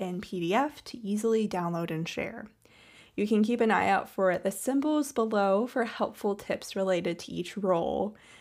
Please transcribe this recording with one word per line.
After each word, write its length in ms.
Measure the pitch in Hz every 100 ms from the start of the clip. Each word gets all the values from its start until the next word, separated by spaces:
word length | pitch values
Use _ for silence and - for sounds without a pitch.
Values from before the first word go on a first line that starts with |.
and 220 | 185 180
P 180 | - 185
D 140 | 170
F 280 | 214 294 -
to 140 | - 240 214
easily 400 | 208 226 220 214
download 440 | 190 175 170 170
and 180 | 160 165
share. 400 | - - 226 - _ _ - - - - -
You 120 | 208
can 140 | 214
keep 180 | 214 240
an 100 | 226
eye 200 | 190 190
out 180 | 196 -
for 300 | - 190 175
the 120 | 196
symbols 600 | - - 277 302 302 285
below 540 | - 226 214 196 196 247
for 180 | 262
helpful 520 | 226 - 214 - 208 202
tips 380 | - - -
related 440 | 202 190 180 180 170
to 140 | -
each 220 | 170 175 -
role. 580 | 190 170 - - 202 - - -